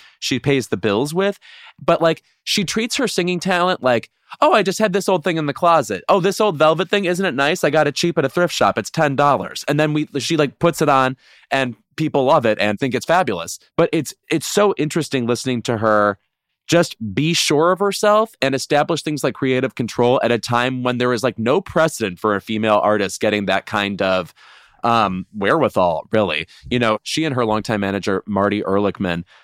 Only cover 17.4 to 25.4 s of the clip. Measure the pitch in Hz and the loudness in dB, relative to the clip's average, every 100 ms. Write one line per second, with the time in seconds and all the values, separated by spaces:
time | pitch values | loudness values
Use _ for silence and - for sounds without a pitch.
17.4 | - 147 170 180 202 190 208 214 220 - | 0 2 2 2 -2 0 2 2 0 -2
18.4 | 135 131 - 147 151 160 160 147 139 - | -2 -2 0 0 2 -2 -4 -4 -4 -2
19.4 | 135 127 127 - 117 - 120 135 117 117 | -2 0 -2 -4 -4 2 2 4 2 0
20.4 | - 120 127 127 123 120 123 120 127 107 | 0 0 0 -2 -2 0 -2 0 -2 -2
21.4 | 113 170 - 175 160 - 107 90 107 101 | 0 0 0 0 0 0 -6 -2 -2 -2
22.4 | - 110 110 104 104 104 95 - 107 104 | -2 -2 2 4 4 2 0 -2 -2 0
23.4 | 95 95 - 107 101 95 95 92 85 - | 0 -2 -2 -2 -2 -2 0 0 -4 -12
24.4 | - - _ _ 117 117 101 92 92 104 | -20 -20 _ _ 0 2 2 -2 -8 -2